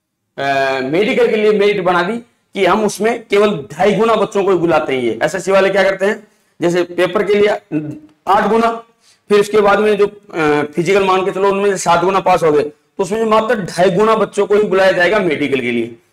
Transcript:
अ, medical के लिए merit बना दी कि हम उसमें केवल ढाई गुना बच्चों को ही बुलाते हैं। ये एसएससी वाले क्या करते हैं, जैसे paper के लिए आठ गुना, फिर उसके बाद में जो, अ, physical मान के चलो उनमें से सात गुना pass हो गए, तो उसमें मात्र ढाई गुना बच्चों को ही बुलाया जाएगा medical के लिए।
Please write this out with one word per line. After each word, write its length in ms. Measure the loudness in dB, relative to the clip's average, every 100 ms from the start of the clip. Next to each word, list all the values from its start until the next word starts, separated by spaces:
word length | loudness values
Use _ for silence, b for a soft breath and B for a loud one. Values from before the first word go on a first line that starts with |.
| _ _ _ -6
अ, 420 | -2 0 0 -2
medical 460 | -2 0 0 0 0
के 80 | 2
लिए 160 | 2
merit 280 | 2 2 0
बना 220 | 0 0
दी 160 | -2 -6 -12 _ _
कि 120 | -2 0
हम 180 | 2
उसमें 400 | 0 -2 -2 -2 -2
केवल 340 | 2 2 0 -8
ढाई 220 | -2 0
गुना 200 | 2 2
बच्चों 300 | 0 0 -2
को 60 | 0
ही 80 | 2
बुलाते 380 | 2 0 0 -2
हैं। 60 |
ये 160 | -2 -2
एसएससी 300 | -4 -4 0
वाले 180 | 2 2
क्या 120 | 2
करते 240 | 0 0 -2
हैं, 220 | -4 -10 _ _ -4
जैसे 200 | -2 0
paper 400 | -2 -2 -2 0
के 120 | 0
लिए 140 | 2 2 0 -6 -6 -6 -12 -18 _ 0
आठ 220 | 0 2
गुना, 340 | 2 0 -2 -12 _ b b 0
फिर 120 | 2
उसके 200 | 2 2
बाद 180 | 2 2
में 200 | 2 2
जो, 80 | 0
अ, 560 | -2 -10 -2 0 0 -2
physical 320 | -4 0 0
मान 200 | 2 0
के 60 | -2
चलो 200 | -2 -2
उनमें 200 | 0 -2
से 60 | -2
सात 280 | 0 0
गुना 160 | 0 0
pass 220 | 0 2
हो 100 | 2
गए, 100 | 2
तो 400 | -2 -8 _ -6
उसमें 220 | -4 -2
मात्र 300 | 0 0 0
ढाई 360 | -2 -4 0 0
गुना 260 | 2 2 2
बच्चों 300 | -2 -2 0
को 80 |
ही 80 | 0
बुलाया 300 | 2 2 2
जाएगा 260 | 2 0 0
medical 420 | -2 -2 -2 -2
के 100 | -2
लिए। 260 | -4 -4 -10 _